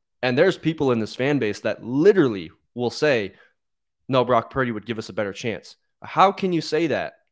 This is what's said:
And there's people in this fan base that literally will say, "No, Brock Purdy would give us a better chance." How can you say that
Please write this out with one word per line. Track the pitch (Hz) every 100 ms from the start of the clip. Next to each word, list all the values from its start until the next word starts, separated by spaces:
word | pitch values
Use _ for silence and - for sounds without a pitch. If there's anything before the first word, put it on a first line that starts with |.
| _ _
And | 127 127
there's | 185 180
people | 156 160 139
in | 117
this | 104 -
fan | 131 143
base | 110 101
that | 110 101
literally | 101 135 185 196 135 98 80 - _
will | 120 120
say, | - 151 123 95 - _ _ _ _ _ _ -
"No, | 131
Brock | 120 117 -
Purdy | 135 123
would | 107 -
give | 110
us | 110
a |
better | 101 101
chance." | 95 120 95 - - _ _
How | - - 190
can | 196 190
you | 170
say | - 156 165
that | 104 80 - _